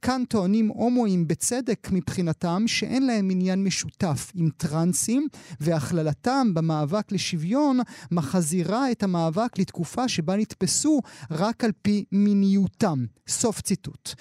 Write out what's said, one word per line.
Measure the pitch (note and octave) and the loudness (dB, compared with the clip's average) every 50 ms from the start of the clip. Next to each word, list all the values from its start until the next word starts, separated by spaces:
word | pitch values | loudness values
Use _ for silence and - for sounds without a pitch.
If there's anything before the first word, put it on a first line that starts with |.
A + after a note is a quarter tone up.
| - | -2
כאן | B3+ B3+ C4 B3+ - | -2 0 0 -2 0
טוענים | - A3 F3+ F3+ G3+ A3+ A3 G#3+ | 0 0 2 4 2 2 2 0
הומואים | - - G#3+ A#3+ B3 B3 A#3 G#3 F#3 F3+ E3 D3+ | 0 0 0 2 2 2 2 2 2 2 2 0
בצדק | E3 - - - A#3+ B3+ B3+ A3 G#3+ - - - G3 | -2 -2 -2 -2 -2 -2 0 -2 -2 -2 -2 -2 -2
מבחינתם | F#3 - - - - F3+ E3 D#3 - - F3 E3+ F#3 A3 | 0 0 -2 -2 -2 0 -2 -2 -2 -2 -2 0 0 0
שאין | A#3 - - G#3+ - - C4 C4+ | 0 0 -2 -2 -2 0 0 2
להם | C4 A#3 G#3+ G3 F#3+ | 2 2 2 0 0
עניין | F#3 F3+ F#3 F#3 F#3 F#3+ G3 | 0 0 2 0 0 0 0
משותף | G3 - - - D#3 - _ - E3+ C#3+ B2 - - - | 0 -2 -2 -6 -8 -6 _ -2 0 0 -2 -4 -8 -4
עם | F#3 E3 D#3+ - | 0 0 0 0
טרנסים, | - - D#3+ D3 D#3+ E3 F3+ F3 - - - A3+ C4+ D#4 D4 - - - - D#3+ - | -2 -4 -2 0 0 2 2 0 0 0 0 0 0 0 -2 -6 -10 -16 -18 -12 -4
והכללתם | D3 D#3+ E3 D#3 C#3 - F3 E3+ D#3 D#3 D3 - - A#3+ B3+ C#4 C4 A3 F3+ | 0 0 0 0 0 0 -2 0 0 0 -2 -2 -2 0 2 2 2 2 2
במאבק | E3 D#3+ D#3+ D#3+ D3+ D3+ C#3 F3 G#3+ G#3 - G#3 | 2 0 0 0 0 0 0 -2 -2 -2 -2 -4
לשוויון | F3+ - - F#3 E3 D3+ F3 A3 C#4 D4+ C#4+ C4 B3+ A#3+ - - - - - | -4 -4 -2 -4 -4 -2 -2 0 2 2 2 2 2 0 -2 -6 -16 -8 -4
מחזירה | E3+ F3 D3 - - F#3 E3+ C#3+ E3 F#3 E3+ D3 G3 A#3+ C#4 C4 | -2 -2 -2 0 0 0 0 0 0 -2 0 0 0 0 0 0
את | A#3 - G#3 | 0 -2 -2
המאבק | G3 F3+ E3+ E3 E3 D#3 G3 A3+ A#3+ - - | -2 0 0 0 0 0 -2 -2 -2 -2 -2
לתקופה | F#3+ - - - E3+ - - B3 B3+ B3 | -4 -4 -2 -6 -6 -6 -2 -2 -2 -2
שבה | - - D#3+ D#3+ F#3 | -2 -2 -2 0 0
נתפסו | G#3 A3 - - - G3 F3 - - - D4 D#4 C#4 - - - - - - | 0 -2 -2 -4 -4 -2 -2 -2 0 2 2 2 2 0 -4 -12 -18 -12 -8
רק | D#3 D#3 F#3 A3 A3+ - - | -4 -2 0 -2 0 0 0
על | A3+ G3 - _ | -2 -2 0 _
פי | G#3 G#3 G#3 G3 - - | 0 0 0 0 0 2
מיניותם. | G3 G3+ G#3 G#3 G3 G3 G3 G3 G3 G3 F3+ - _ A3+ G3 D#3 C3 A#2+ A2+ - _ _ - | 2 4 4 4 4 4 4 4 4 2 0 0 _ 0 0 2 0 -2 -4 -8 _ _ -8
סוף | - - - A#3 F#3+ - | -4 0 0 0 -2 -2
ציטוט. | - - G3+ - - C3+ - - _ - - - | -2 -4 -4 -4 -4 -12 -16 -14 _ -14 -14 -14